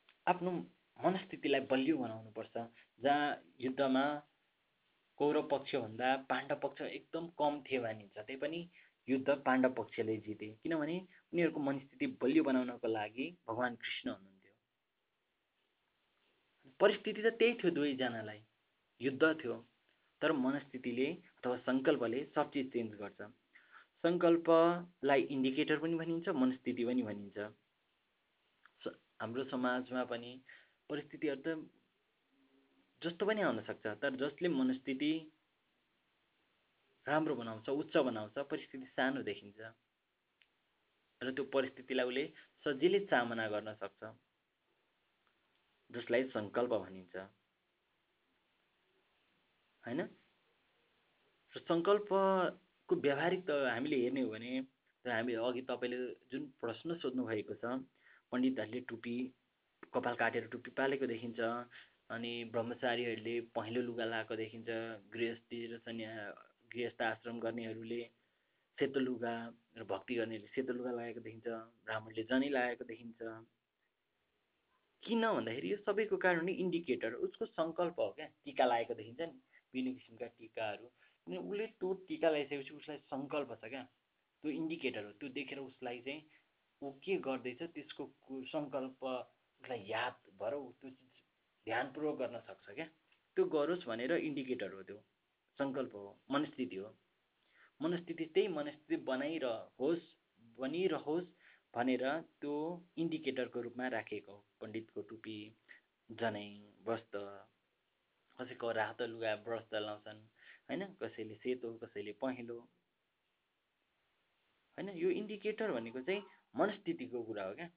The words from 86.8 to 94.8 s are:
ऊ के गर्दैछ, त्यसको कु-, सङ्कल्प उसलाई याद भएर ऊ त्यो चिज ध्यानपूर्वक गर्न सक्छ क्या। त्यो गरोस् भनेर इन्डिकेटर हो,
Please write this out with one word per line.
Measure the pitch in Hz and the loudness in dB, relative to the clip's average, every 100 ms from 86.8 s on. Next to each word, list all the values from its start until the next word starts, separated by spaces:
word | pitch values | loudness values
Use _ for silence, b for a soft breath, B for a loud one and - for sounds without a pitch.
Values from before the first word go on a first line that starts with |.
ऊ | 139 | -10
के | 135 185 190 | -6 -2 0
गर्दैछ, | 135 131 123 120 | 0 -2 -4 -8
त्यसको | 170 151 139 - 139 | -10 -10 -12 -10 -12
कु-, | - - 131 | -12 -12 -10
सङ्कल्प | 131 156 147 139 131 131 135 127 - _ _ _ | -6 -4 -4 -4 -6 -6 -4 -4 -6 _ _ _
उसलाई | - 120 98 | -8 -6 -4
याद | 110 123 - - 95 | -4 -4 -6 -16 -8
भएर | - | -4
ऊ | 143 123 | -4 -6
त्यो | - 131 | -14 -16
चिज | - _ _ _ _ _ _ | -18 _ _ _ _ _ _
ध्यानपूर्वक | 110 117 139 143 151 131 | -4 -2 -2 -2 -2 -2
गर्न | 117 117 | -4 -6
सक्छ | 98 95 - | -12 -18 -14
क्या। | 110 165 _ _ _ _ | -10 -10 _ _ _ _
त्यो | - | 2
गरोस् | 180 151 151 175 | 4 4 2 0
भनेर | 127 110 131 | -2 -2 0
इन्डिकेटर | 170 156 135 127 120 98 | 2 0 -2 -2 -2 -4
हो, | 98 | -8